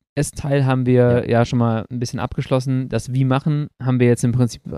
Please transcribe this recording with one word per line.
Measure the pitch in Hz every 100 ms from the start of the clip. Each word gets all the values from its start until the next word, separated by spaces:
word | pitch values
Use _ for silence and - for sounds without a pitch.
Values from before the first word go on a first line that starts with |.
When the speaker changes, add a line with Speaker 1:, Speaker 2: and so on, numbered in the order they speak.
| _ -
Speaker 1:
es | 151
Teil | - 151 139 131
haben | 131 127
wir | 123 123 120 -
Speaker 2:
Ja. | 117
Speaker 1:
ja | 117
schon | 123
mal | 117 113 -
ein | 123
bisschen | 120 117
abgeschlossen. | 113 - - 131 131 131 127
Das | 113 -
Wie | 127 131
machen | 131 160 147 147 _
haben | 127 127
wir | 120
jetzt | 117
im | 123
Prinzip | 120 120 - -